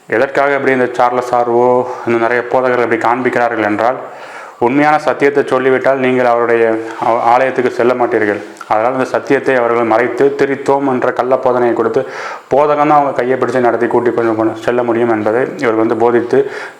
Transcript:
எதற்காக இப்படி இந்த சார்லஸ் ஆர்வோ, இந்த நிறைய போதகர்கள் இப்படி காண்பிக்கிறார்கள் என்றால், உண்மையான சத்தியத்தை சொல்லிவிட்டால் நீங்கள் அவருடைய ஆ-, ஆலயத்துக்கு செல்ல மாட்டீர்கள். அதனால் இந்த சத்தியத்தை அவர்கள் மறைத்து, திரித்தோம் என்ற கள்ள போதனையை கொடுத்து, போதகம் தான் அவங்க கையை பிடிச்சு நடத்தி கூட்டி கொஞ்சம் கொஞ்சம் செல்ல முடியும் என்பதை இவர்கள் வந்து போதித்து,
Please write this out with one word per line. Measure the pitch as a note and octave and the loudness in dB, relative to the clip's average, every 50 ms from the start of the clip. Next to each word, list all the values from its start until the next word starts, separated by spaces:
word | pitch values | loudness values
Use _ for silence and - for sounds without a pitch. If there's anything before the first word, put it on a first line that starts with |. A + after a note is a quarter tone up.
| _ | _
எதற்காக | - - A2+ C3 C#3 - D3 C#3 C#3+ C#3+ | -4 0 0 0 0 0 0 0 0 0
இப்படி | C3+ B2+ C3 C3 | 0 0 0 2
இந்த | B2+ B2 A#2+ - | 2 0 -2 0
சார்லஸ் | - B2 B2 B2 B2+ B2 - - | 0 0 2 2 -2 -4 -2 0
ஆர்வோ, | A#2+ A#2+ A#2+ A#2 A#2+ B2 B2 B2 B2 B2 B2 - - - | 0 0 2 2 2 2 4 2 2 0 -2 -6 -8 -4
இந்த | A#2 A#2 A#2 | -2 -2 0
நிறைய | A2+ A2+ A#2+ A#2+ A#2 | 0 0 0 -2 -2
போதகர்கள் | - - C3 B2+ B2+ B2 A#2+ A#2+ | -2 -2 0 0 0 0 0 0
இப்படி | A2+ A#2 A2+ - | 0 0 0 0
காண்பிக்கிறார்கள் | A2+ A#2+ B2+ B2 B2+ B2 B2 A#2+ A#2 A#2 A2 A2 | 0 0 2 0 0 0 0 0 0 0 -2 -2
என்றால், | G#2 G#2 G#2 A2 A#2+ C3 A#2+ - - - - - - - - - - - - | -2 0 0 0 0 -2 -2 -8 -14 -16 -18 -18 -18 -16 -18 -18 -16 -8 -2
உண்மையான | B2 A#2 C3 C#3+ D3 D3+ D3+ D3 | -2 0 2 2 2 4 2 2
சத்தியத்தை | D3 C3+ A#2+ - C#3+ C#3+ C#3+ C#3+ - | 2 0 -2 2 0 2 2 2 0
சொல்லிவிட்டால் | - C#3 B2+ B2+ C3+ C3 B2 - C3+ C3+ C3+ | 0 0 0 2 2 2 2 2 0 0 0
நீங்கள் | B2+ B2+ B2+ B2+ B2+ | 0 0 0 2 2
அவருடைய | A#2+ A#2+ A#2 A#2+ A#2 A#2 A#2 A#2 A2+ A2+ A2+ A2+ A2+ - - B2 | 2 2 2 2 2 2 2 2 2 0 -2 -6 -8 -10 -6 -2
ஆ-, | A#2 A2+ A#2+ | -2 0 0
ஆலயத்துக்கு | A#2 A#2 A#2+ B2+ C3 C3 B2+ B2+ B2 B2 | 2 2 2 2 2 0 0 0 -2 -2
செல்ல | - - A#2 A#2+ B2+ | 0 0 0 0 2
மாட்டீர்கள். | A#2+ A#2+ A#2 A#2 A2 G#2+ G#2 G2+ G2+ G2+ - - - - - | 0 0 0 0 0 0 0 -2 -4 -6 -14 -18 -16 -6 -2
அதனால் | A2 G#2+ A2 A#2+ C3 | -2 0 0 0 0
இந்த | C3 B2+ | -2 -4
சத்தியத்தை | - - A#2 - - C#3 C3 - C3+ C3 | -2 -2 -4 -2 0 0 0 2 2 0
அவர்கள் | B2+ A#2+ A#2 A#2 A#2 A#2 | 2 2 2 2 0 2
மறைத்து, | A2+ A2 A2+ B2+ A#2+ - - C#3 C#3 C#3 - | 2 2 2 2 0 0 2 0 0 2 0
திரித்தோம் | C#3+ C#3 C#3 C3+ - - C3+ C#3 C#3+ | -2 -2 -2 -4 -2 0 0 0 0
என்ற | C#3 B2+ B2 B2+ B2+ B2 | -2 -2 0 -2 -2 -2
கள்ள | - B2 B2+ C3 | -2 -2 -2 0
போதனையை | C3 - C3 B2 B2 A#2+ A#2+ A2+ | 0 0 0 0 2 0 0 0
கொடுத்து, | A2+ A2+ A2+ - C3+ B2+ - - - - - - - - - | 0 -2 0 0 -2 -4 -4 -8 -12 -12 -12 -12 -14 -6 -2
போதகம் | - C3+ D3 D3+ D3 | 2 2 2 2 2
தான் | D3 D3 D3+ | 2 2 4
அவங்க | D3+ D3 C#3+ C3+ C3 | 4 4 2 2 -2
கையை | C3 B2 B2 C3 B2+ | -2 0 0 0 0
பிடிச்சு | B2+ A#2+ B2 B2+ | 0 0 0 0
நடத்தி | B2 A#2+ A2+ A2 A#2 | 2 2 2 2 0
கூட்டி | A2+ - A#2+ A#2+ A#2 | 0 0 0 0 0
கொஞ்சம் | A2 A#2 A#2 A2+ A2 | 0 0 0 0 0
கொஞ்சம் | G#2+ A2+ A2 G#2+ | 0 0 -2 -2
செல்ல | - - B2 A#2+ B2 A#2+ | -4 -4 -2 -2 0 0
முடியும் | A#2 A2+ A2+ B2 A#2 | 0 0 0 2 0
என்பதை | B2 G#2+ G#2+ G#2+ G#2+ B2 | 0 0 0 0 0 0
இவர்கள் | C3 - - - - A#2 A2 | 0 -2 -4 -4 -2 0 0
வந்து | A2 A2+ A2+ A#2 | 2 0 0 0
போதித்து, | A2 A#2 A#2+ A#2 A#2+ - - B2+ C3 C3+ C#3 - - - - - - | 2 2 2 2 2 0 2 0 0 0 0 -4 -12 -14 -14 -16 -6